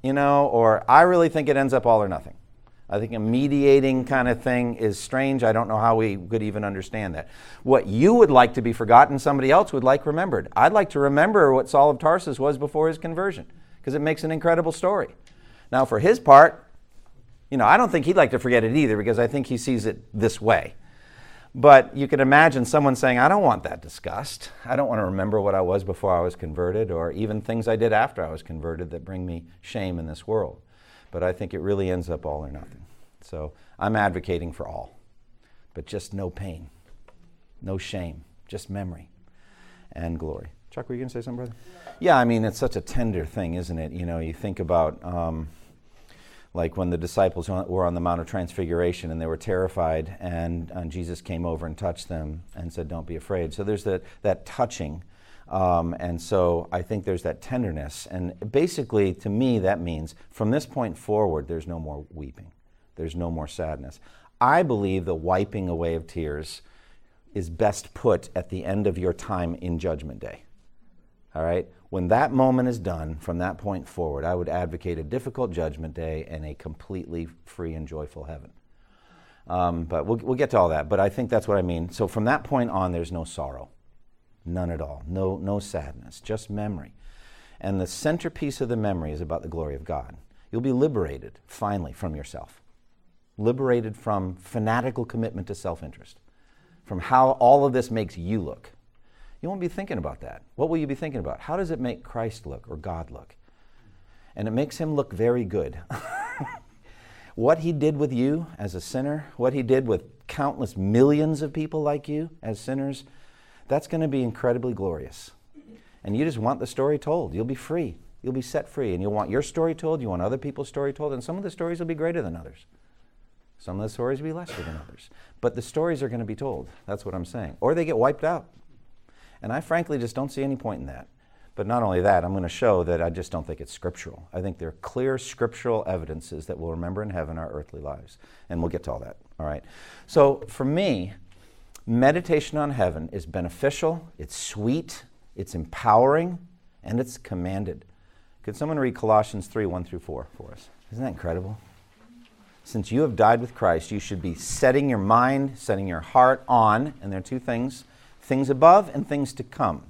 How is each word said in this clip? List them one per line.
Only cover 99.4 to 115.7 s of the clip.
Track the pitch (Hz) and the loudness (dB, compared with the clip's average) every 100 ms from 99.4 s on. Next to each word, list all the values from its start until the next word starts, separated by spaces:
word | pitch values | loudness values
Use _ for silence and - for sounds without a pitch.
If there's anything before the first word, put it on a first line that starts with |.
You | 160 | -10
won't | 196 | -6
be | 180 | -6
thinking | - 196 143 | -8 -8 -6
about | 147 135 | -8 -10
that. | - - - | -16 -16 -20
What | - 151 | -4 -2
will | 165 | -2
you | 147 | -2
be | |
thinking | 135 160 135 | -4 -6 -6
about? | 71 - | -8 -8
How | - 170 | -6 -6
does | 185 | -4
it | 170 | -4
make | 254 117 | -6 -6
Christ | - 120 113 110 - | -10 -8 -8 -8 -14
look | 65 - | -14 -14
or | 76 | -12
God | 98 82 78 | -8 -8 -10
look? | 62 - - _ _ - - - - - - - - | -14 -20 -20 _ _ -20 -20 -20 -20 -20 -20 -20 -8
And | 107 | -4
it | |
makes | 113 147 - | -2 -2 -4
him | 156 | -4
look | 151 - | -2 -2
very | 90 117 123 | 0 2 2
good. | 107 101 71 65 - | 0 -2 -4 -8 -12
<laughs> | - 659 740 855 988 906 960 - - - - - - - - | -12 -10 -10 -8 -10 -12 -12 -18 -20 -20 -20 -20 -20 -18 -2
What | 117 160 | 2 2
he | 160 | 0
did | 151 151 147 | 0 0 0
with | 147 | -2
you | 123 127 156 165 - | 0 0 0 -6 -10
as | 104 | -10
a | 90 | -10
sinner, | - 131 139 151 147 - | -8 -6 -4 -6 -8 -2
what | 120 | -2
he | 139 | 0
did | 120 131 127 | 2 2 2
with | 95 - - - | -2 -4 -20 -16
countless | - 143 - 123 | -6 -4 -4 -8
millions | - 98 113 135 147 156 156 | -4 0 6 6 6 2 -2
of | 151 | -4
people | 151 156 160 | -6 -6 -4
like | 151 147 143 | -2 -4 -4
you | 151 165 156 | -8 -8 -10
as | 110 110 | -10 -10
sinners, | - 135 139 135 - - - _ _ - - | -6 -6 -6 -8 -14 -20 -20 _ _ -20 -4
that's | 139 - | -2 -2
gonna | 165 160 | -2 0
be | 135 | 0
incredibly | 127 110 123 120 123 | -2 -2 0 0 -2
glorious. | 123 95 80 64 - - - _ - - | -4 -4 -6 -10 -16 -20 -20 _ -20 -20